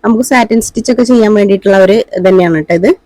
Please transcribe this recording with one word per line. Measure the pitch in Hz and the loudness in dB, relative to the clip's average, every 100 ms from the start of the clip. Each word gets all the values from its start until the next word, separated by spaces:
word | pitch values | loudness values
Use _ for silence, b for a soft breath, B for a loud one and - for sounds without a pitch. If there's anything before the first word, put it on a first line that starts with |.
നമുക്ക് | 202 226 | -2 -2
സാറ്റിൻ | 254 254 226 226 | -2 -2 0 -2
സ്റ്റിച്ച് | - - 220 | -4 -8 -4
ഒക്കെ | 240 | -2
ചെയ്യാൻ | 240 247 214 | 0 2 2
വേണ്ടിയിട്ടുള്ള | 208 202 196 196 196 | 2 0 0 0 2
ഒരു | 190 214 - | 2 0 -2
ഇത് | - | -2
തന്നെയാണ് | 185 185 175 160 | 0 2 0 -2
ട്ടോ | 156 | -2
ഇത്. | 170 196 370 | -2 0 -2